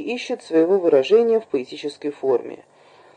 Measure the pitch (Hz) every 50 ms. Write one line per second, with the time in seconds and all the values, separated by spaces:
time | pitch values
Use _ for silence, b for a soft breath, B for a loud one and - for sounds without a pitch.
0 | - - 240 240 - - 247 - - - 165 160 160 175 196 196 175 165 151 135
1 | 131 151 202 233 233 226 226 220 214 - - 135 123 - 147 151 151 147 - -
2 | - 147 143 - - 135 123 117 117 120 - - - b b b b b b b
3 | b b b